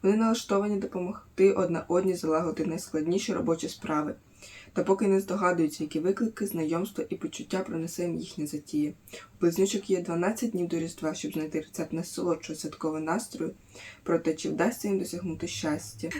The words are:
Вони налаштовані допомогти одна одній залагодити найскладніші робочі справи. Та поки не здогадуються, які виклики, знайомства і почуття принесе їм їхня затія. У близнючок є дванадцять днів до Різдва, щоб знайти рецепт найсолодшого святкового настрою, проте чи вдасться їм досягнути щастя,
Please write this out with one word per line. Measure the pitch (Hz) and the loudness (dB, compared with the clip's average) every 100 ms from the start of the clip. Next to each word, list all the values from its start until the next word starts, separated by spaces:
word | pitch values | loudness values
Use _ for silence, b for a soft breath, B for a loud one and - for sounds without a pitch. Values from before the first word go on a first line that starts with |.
Вони | 190 220 | 4 4
налаштовані | 226 233 - 202 208 202 | 4 2 2 2 2 -2
допомогти | - 190 180 - - - 190 | -2 -4 -4 -6 -10 6 6
одна | 190 175 170 - | 6 2 0 2
одній | 175 190 | 4 4
залагодити | 175 160 156 170 - 156 | 2 2 2 2 0 -2
найскладніші | 160 - 160 156 190 - | -2 -2 -2 2 0 0
робочі | 180 - 165 165 | 0 0 0 -2
справи. | - - 151 151 - _ B B B B | -6 -2 0 0 -8 _ B B B B
Та | - | -2
поки | 180 196 202 | 2 4 6
не | 196 | 4
здогадуються, | 196 185 180 175 156 - | 2 2 2 4 2 0
які | 151 156 | -4 0
виклики, | 175 196 226 - 202 | 0 2 -2 -2 -4
знайомства | 170 156 165 196 - - | -2 0 0 -2 -6 -6
і | - | -4
почуття | - - - 190 | -6 -8 -4 -4
принесе | 190 165 165 - | -2 -4 -4 -4
їм | 175 165 | -2 -2
їхня | 165 - 147 | -6 -6 -6
затія. | 147 - 151 151 | -6 -4 0 0
У | - - - - - | -4 -18 -18 -18 2
близнючок | 175 170 196 202 - | 2 4 2 2 0
є | 190 | 0
дванадцять | 175 170 180 226 226 | 2 2 2 2 0
днів | 180 170 | 0 0
до | 170 | 0
Різдва, | 165 - 156 | -2 -2 -4
щоб | 156 - | -2 -4
знайти | 160 156 156 | -4 -2 -4
рецепт | - - 160 | -4 -8 -4
найсолодшого | 165 170 - 180 165 - 156 | -4 -4 -2 0 0 -4 -8
святкового | 151 - 160 156 | -8 -4 -4 -2
настрою, | 156 202 - - 165 - B B B B | 0 -2 -2 -6 -6 -6 B B B B
проте | - 170 165 | 0 2 2
чи | 156 - | 0 -2
вдасться | 156 196 247 208 | 2 2 2 0
їм | 196 | 0
досягнути | 185 175 165 160 170 | 0 -6 -6 -6 -6
щастя, | - - 151 - - - | -4 -2 -2 -6 -8 -6